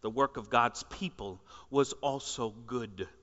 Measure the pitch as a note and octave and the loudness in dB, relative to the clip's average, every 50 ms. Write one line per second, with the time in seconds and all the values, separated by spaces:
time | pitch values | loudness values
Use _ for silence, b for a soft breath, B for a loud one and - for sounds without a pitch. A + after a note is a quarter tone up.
0 | - A2 A2 B2 C#3 C#3 - B2+ A#2 G2 - A#2+ A#2 A#2+ - - - - - - | -4 -2 2 2 2 2 2 -6 -8 4 4 6 6 6 2 -2 -12 -10 -8 -6
1 | F#3+ F3+ - - G#2+ G2+ F#2 F#2+ B B B B B B C3 C#3 C#3 B2+ C3+ - | -6 -6 -6 -6 -8 -8 -8 -10 B B B B B B 4 4 4 4 2 -4
2 | - C#3+ C3+ C#3 - - - - A#2+ A2+ G#2 A2 A#2 A2+ B2 B2 A#2 A2 G2+ F#2 | -2 -2 -2 -2 -6 -8 -6 -4 -4 -4 -6 -8 -12 -6 -4 -4 -4 -6 -6 -8
3 | F#2+ - - - | -8 -8 -8 -20